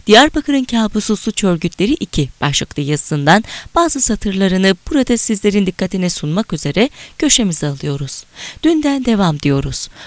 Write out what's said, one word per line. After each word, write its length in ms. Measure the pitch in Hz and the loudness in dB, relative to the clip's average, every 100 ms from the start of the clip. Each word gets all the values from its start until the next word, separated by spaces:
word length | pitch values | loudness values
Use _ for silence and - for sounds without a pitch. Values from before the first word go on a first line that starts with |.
| - | 4
Diyarbakır'ın 580 | 208 302 311 - 277 | 6 6 2 0 0
Kabusu 520 | 254 233 220 214 - 214 | 0 0 0 -2 -2 -2
Suç 280 | - - | -2 -2
Örgütleri 480 | 196 165 170 - 196 | 0 0 -2 -2 0
iki 360 | 302 - - 139 - | 0 -2 -2 -4 -2
başlıklı 420 | 147 139 - - | -2 -2 -4 -6
yazısından 640 | 143 147 - 151 143 190 - - - | -2 -2 -2 0 4 4 2 -12 -4
bazı 260 | 339 339 277 | 0 0 0
satırlarını 760 | - 214 214 190 190 185 190 190 - | -2 -2 -2 0 2 4 2 2 0
burada 260 | 302 247 233 | 0 2 0
sizlerin 500 | - 214 208 202 190 | 0 0 0 2 0
dikkatine 440 | - 190 190 180 | -2 -4 -2 -2
sunmak 420 | - 151 165 220 | -2 -4 -2 -2
üzere 380 | 160 143 160 247 - - - | -4 -2 0 0 0 -16 -2
köşemize 480 | 302 - 208 165 151 | 0 2 0 0 -4
alıyoruz. 460 | 139 147 139 139 - - - - - | -4 -6 -6 -6 -8 -12 -18 -16 -2
Dünden 420 | 311 330 294 277 | 0 2 2 0
devam 360 | 247 214 185 147 | 0 2 2 2
diyoruz. 480 | 147 139 139 131 - - | 0 0 -2 -6 -10 -14